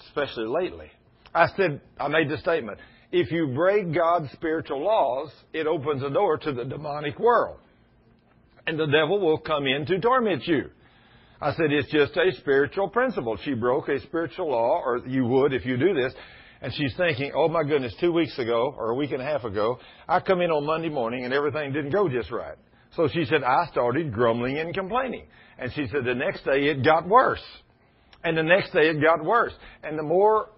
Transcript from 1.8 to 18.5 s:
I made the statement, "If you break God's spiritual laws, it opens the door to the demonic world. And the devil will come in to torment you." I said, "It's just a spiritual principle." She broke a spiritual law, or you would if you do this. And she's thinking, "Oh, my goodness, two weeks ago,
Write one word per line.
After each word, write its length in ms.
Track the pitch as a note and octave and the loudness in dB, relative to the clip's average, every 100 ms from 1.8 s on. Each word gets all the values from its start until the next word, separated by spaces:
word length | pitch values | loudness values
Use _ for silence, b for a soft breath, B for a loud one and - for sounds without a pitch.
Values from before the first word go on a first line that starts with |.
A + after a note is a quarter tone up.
| _ - | _ -6
I 80 | C#3+ | 0
made 220 | D3+ C#3+ | 0 0
the 80 | D3+ | -2
statement, 420 | F3 E3 A2 G2 B B B | -2 -2 -4 -14 B B B
"If 200 | F3+ C#3+ | -2 0
you 160 | E3+ D3 | -2 -2
break 460 | B2+ F#3 G#3 F3 | 2 2 2 0
God's 380 | E3 E3 F3 C#3+ | 0 2 0 -2
spiritual 480 | - D#3+ D#3+ - C#3 | -8 -4 -4 -4 -4
laws, 540 | F#3 G#3+ C3+ C3 D3+ - _ | 0 2 2 -2 -8 -16 _
it 160 | D#3 D#3 | -4 -2
opens 340 | E3 C#3+ C3+ | -2 -2 -4
the 80 | C#3 | -2
door 280 | D#3 G3 D#3 | 0 2 0
to 140 | D#3 | -2
the 140 | A#2+ C3+ | -6 -6
demonic 540 | C#3+ D3+ D3 D3+ - | -8 -8 -6 -8 0
world. 400 | A#3 A3 G2 - _ _ _ _ _ _ _ _ _ - - | 4 4 2 -6 _ _ _ _ _ _ _ _ _ -10 -6
And 100 | D#3+ | -4
the 100 | D#3 | 2
devil 320 | D3+ D3+ G3+ | 2 2 2
will 180 | E3 D#3 | 2 0
come 300 | - D3 C#3 | -2 -2 0
in 180 | C#3+ C#3 | -2 0
to 140 | F#3 | 0
torment 480 | A#3+ B3+ A3 C#3 E3+ | 2 2 2 -2 0
you." 220 | C#3 F2 _ b b b b b b | -2 -2 _ b b b b b b
I 100 | D3 D#3 | -4 0
said, 180 | D#3 | 0
"It's 160 | C#3+ B2 | 0 0
just 260 | D3+ C#3 F3 | 2 2 4
a 160 | F3+ | 0
spiritual 560 | - C#3+ C#3 C#3+ G3 G3 | 0 2 2 2 -2 -2
principle." 480 | A#3+ C4 G3 A2+ G#2+ | 0 -2 -2 -4 -6
She 180 | - | -4
broke 360 | A#2+ B2 C#3+ D#3+ | -2 0 0 -2
a 100 | C#3 | -4
spiritual 500 | - E3 E3 - D#3+ | -4 -6 -4 -6 -2
law, 320 | A#2 A#2 E3 | 0 0 0
or 180 | C3 B2 | 0 -2
you 260 | C3 C3 A#2+ | -2 0 2
would 260 | C3 C#3 | 4 4
if 140 | B2+ B2+ | 0 -2
you 100 | B2 | 0
do 180 | F3+ | 2
this. 220 | D3+ C3 - B B B B | 2 -2 -4 B B B B
And 120 | C3+ | -10
she's 220 | - C#3 F3 | -4 -4 0
thinking, 380 | F3 B2+ C#3 C3+ | -2 -2 -4 0
"Oh, 140 | D#3+ | 0
my 140 | E3 | 0
goodness, 300 | C#3+ C#3+ B2 - | 0 0 -2 -2
two 140 | F3 | 0
weeks 260 | E3+ D#3 - | 2 0 -2
ago, 340 | A2+ | 0